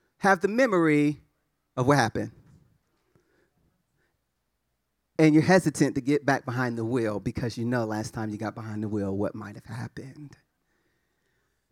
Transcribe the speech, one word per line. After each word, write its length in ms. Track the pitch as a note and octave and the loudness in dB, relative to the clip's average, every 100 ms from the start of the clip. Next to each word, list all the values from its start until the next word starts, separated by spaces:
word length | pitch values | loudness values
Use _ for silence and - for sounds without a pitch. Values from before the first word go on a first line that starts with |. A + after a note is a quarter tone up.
| _ _ | _ _
have 220 | G3 F#3+ | 0 2
the 80 | G3 | 2
memory 720 | A3+ C4 F#3 D#3+ D3 D3 C#3+ _ _ _ _ _ - | 2 2 4 4 4 2 -2 _ _ _ _ _ -2
of 100 | B2+ | 2
what 100 | C#3+ | 4
happened. 360 | A2+ - G#2 - _ _ _ _ _ _ _ _ _ _ _ _ _ _ _ _ _ _ _ _ _ _ _ _ _ _ _ - | 2 -2 -8 -12 _ _ _ _ _ _ _ _ _ _ _ _ _ _ _ _ _ _ _ _ _ _ _ _ _ _ _ 2
And 140 | D#3 | 6
you're 100 | D#3 | 6
hesitant 520 | D3+ F#3 E3 - C#3 | 6 4 4 0 0
to 60 | C#3 | 0
get 260 | B2 C#3+ C3 | 0 0 0
back 180 | C#3 | -2
behind 320 | - B2 B2 A#2 | -2 -4 -4 -4
the 80 | |
wheel 360 | A2+ B2+ A2 G2+ | -2 -2 -2 -2
because 360 | F#2+ - A#2+ A#2+ | -6 -6 -6 -4
you 80 | |
know 200 | A#2 B2 | -2 -2
last 280 | A2 G#2+ A2 | -2 -4 -6
time 180 | A#2+ A2 | -8 -8
you 60 | G#2+ | -6
got 180 | G#2+ | -8
behind 280 | A#2+ A2 G#2+ | -8 -10 -8
the 60 | G#2+ | -6
wheel, 280 | G#2 G2 G2 | -4 -4 -4
what 180 | G2+ | -4
might 200 | G#2+ G2+ | -6 -14
have 100 | A2 | -16
happened. 720 | - A2+ A2+ - C3+ C#3+ C#3+ - _ _ _ _ _ _ _ _ _ _ _ _ _ | -14 -12 -12 -14 -16 -18 -20 -20 _ _ _ _ _ _ _ _ _ _ _ _ _